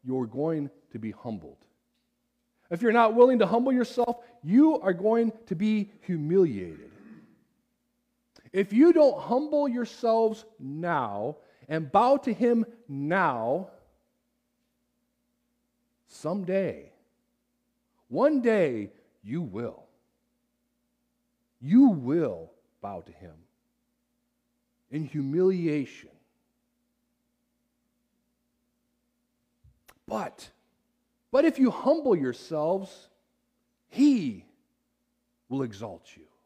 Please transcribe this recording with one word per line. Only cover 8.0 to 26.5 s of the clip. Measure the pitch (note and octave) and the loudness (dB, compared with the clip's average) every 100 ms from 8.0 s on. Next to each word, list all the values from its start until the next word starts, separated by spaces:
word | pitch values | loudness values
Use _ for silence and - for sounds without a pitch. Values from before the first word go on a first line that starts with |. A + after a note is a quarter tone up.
| _ _ _ _ - | _ _ _ _ -8
If | F#3 G3 | -4 0
you | G#3+ E4 | 4 6
don't | E4 C#4+ - | 6 4 2
humble | - B3 D4+ D4 C#4+ | -2 -2 0 -2 0
yourselves | A#3+ A3+ - A#3 A3+ A3+ G#3+ - _ | -4 -8 -4 0 2 0 -2 -16 _
now | C3 D3 F3 D#3+ A#2 G2+ A2+ D3+ _ _ - | -14 -8 -4 -2 -4 -6 -8 -8 _ _ -8
and | D#3 D3+ | -8 0
bow | G3 A#3+ C#4 | 2 4 2
to | C4+ | -2
him | G3 A#3+ A#3 A3 - - | -2 0 0 -2 -10 -14
now, | C#3 C#3+ F#3 E3+ B2 A2+ D#3 F#3 - _ _ _ _ _ _ _ _ _ _ _ _ _ _ _ _ _ _ _ _ _ _ _ | -8 -2 0 0 0 -2 -4 -6 -18 _ _ _ _ _ _ _ _ _ _ _ _ _ _ _ _ _ _ _ _ _ _ _
someday, | - D3 G3 F3 F#3+ F3+ - - _ _ _ _ _ _ _ _ _ _ _ _ | -12 -8 -6 -4 -2 -4 -8 -16 _ _ _ _ _ _ _ _ _ _ _ _
one | C3+ C#4 D4 | 0 2 2
day, | A#3 G#3+ D#3+ A#2 G2+ _ _ _ | 0 2 0 -2 -8 _ _ _
you | G2+ D3 | -10 -8
will. | D3+ F#2+ A#2 - - _ _ _ _ _ _ _ _ _ _ _ _ _ _ _ _ _ | -8 -8 -10 -12 -20 _ _ _ _ _ _ _ _ _ _ _ _ _ _ _ _ _
You | C3 A3 C4+ | 2 6 6
will | F3 B2 E3 D3 F2 D#2+ _ _ _ | 4 -2 -2 -2 -4 -14 _ _ _
bow | G2+ F#2+ | -12 -12
to | E2 | -16
him | - F2 D#2+ E2+ _ _ _ _ _ _ _ _ _ _ _ _ _ _ | -20 -20 -20 _ _ _ _ _ _ _ _ _ _ _ _ _ _ _
in | D3 D#3 | -10 -8
humiliation. | D3+ C3+ D#3 F#3 F#3 E3 D3 C3 - - _ _ _ _ | -6 -4 0 2 2 -2 -4 -6 -12 -20 _ _ _ _